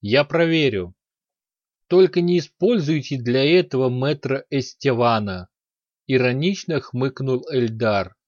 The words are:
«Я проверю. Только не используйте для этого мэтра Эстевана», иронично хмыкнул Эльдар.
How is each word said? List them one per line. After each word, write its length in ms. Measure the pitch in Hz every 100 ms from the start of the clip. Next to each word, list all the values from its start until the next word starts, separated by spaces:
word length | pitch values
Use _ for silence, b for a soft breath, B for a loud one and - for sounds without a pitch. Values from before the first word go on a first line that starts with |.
«Я 220 | 104 127
проверю. 720 | 143 165 165 165 143 101 90 - _ _ _ _ _ _ _ _ _
Только 340 | 180 185 180
не 180 | 175 175
используйте 800 | 151 _ 185 240 147 160 127 135
для 260 | 120 127
этого 460 | 139 175 175 131 131
мэтра 560 | 123 135 147 135 135 -
Эстевана», 1000 | 139 123 - 139 117 120 110 104 92 90 _ _ _ _ _ -
иронично 720 | 131 123 127 165 196 - 151
хмыкнул 640 | - 123 131 127 135 127 123
Эльдар. 640 | 131 117 110 113 101 92 _